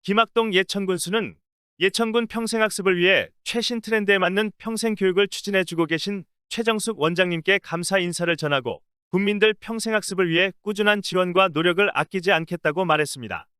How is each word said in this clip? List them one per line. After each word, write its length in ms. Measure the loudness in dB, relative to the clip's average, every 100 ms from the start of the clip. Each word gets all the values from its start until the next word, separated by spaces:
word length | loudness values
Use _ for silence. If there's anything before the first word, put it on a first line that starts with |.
김학동 500 | 2 2 2 0 2
예천군수는 840 | 2 0 -2 -2 -2 -2 -2 -4 -10 _ _ _ _
예천군 480 | -2 0 0 0 -2
평생학습을 720 | -6 -4 0 0 0 0 2
위해 300 | 4 2 0 _
최신 380 | -6 -4 -2 -6
트렌드에 380 | -2 -2 2 2
맞는 320 | 2 0 -2 -6
평생교육을 680 | -8 -4 -2 0 2 2 0
추진해주고 580 | -2 -2 0 0 -2 0
계신 360 | 0 -4 -8 -12 _ _
최정숙 500 | -2 0 0 -2 0
원장님께 600 | 0 2 0 0 0 0
감사 340 | 0 -6 0 0
인사를 380 | 0 -2 -2 -2
전하고 460 | 0 -2 -2 -8 _ _ _
국민들 460 | -2 0 2 2 0
평생학습을 760 | -8 -8 -2 -4 -2 -2 0
위해 220 | 2 0 -2
꾸준한 400 | -8 0 2 2
지원과 460 | 0 0 2 2 2
노력을 420 | 2 2 2 0 0
아끼지 360 | -2 -2 2
않겠다고 540 | 0 0 -2 -2 0 2
말했습니다. 600 | 2 0 -4 -10 -10 -12